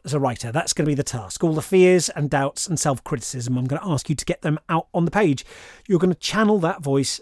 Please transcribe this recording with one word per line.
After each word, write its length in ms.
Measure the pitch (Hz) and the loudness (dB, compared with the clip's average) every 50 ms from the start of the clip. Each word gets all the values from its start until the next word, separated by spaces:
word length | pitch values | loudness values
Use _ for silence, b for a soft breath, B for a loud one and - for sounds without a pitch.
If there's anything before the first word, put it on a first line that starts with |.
| - | -8
as 80 | - 135 | -4 -2
a 60 | 147 | 0
writer. 320 | 139 127 117 - - 117 | 0 -2 -2 -4 -8 -6
That's 220 | 113 156 - - - | -4 -4 -2 -2 -2
gonna 140 | - 175 156 | 0 0 0
be 60 | 143 | 0
the 80 | 135 | -2
task. 420 | 143 - - 120 110 92 - - - | -2 -4 -6 -8 -8 -10 -8 -2 -2
All 100 | 170 156 | 0 0
the 80 | 151 | -2
fears 480 | 139 - 196 185 180 180 185 180 160 - | -2 2 4 6 8 8 6 6 4 0
and 200 | - 165 147 139 | -2 -2 -2 0
doubts 380 | 147 139 139 139 - - - - | 0 0 0 -2 -4 -6 -6 -4
and 120 | 170 139 | -2 -2
self-criticism, 800 | - 151 135 117 - - 156 127 - - - 127 117 123 123 123 | 0 0 -2 -2 -4 -6 -6 -6 -6 -8 -8 -6 -4 -2 -2 0
I'm 80 | 127 | 0
gonna 160 | 127 135 165 196 | -2 -2 -4 -2
ask 240 | 196 160 131 - - | -2 -2 -2 -2 -2
you 80 | 156 | -4
to 100 | - - | -4 -2
get 160 | - 175 - | -4 -4 -4
them 180 | - 165 151 160 - - | -2 -2 -2 -2 -2 -2
out 180 | 165 160 - _ - | -2 -2 -2 _ -2
on 120 | 180 170 | -2 0
the 60 | 165 | 0
page. 320 | - 202 214 165 139 123 - B B B B B B B B - | 2 2 2 2 2 0 -4 B B B B B B B B 0
You're 100 | 196 165 | 2 4
gonna 160 | 175 180 170 | 4 2 0
channel 460 | - - - - 208 220 208 214 202 | 0 -4 -4 0 2 2 4 4 2
that 240 | 160 165 190 - 147 | 2 0 -2 -2 -2
voice 360 | 143 135 139 135 - - - | 0 0 0 0 0 -4 -8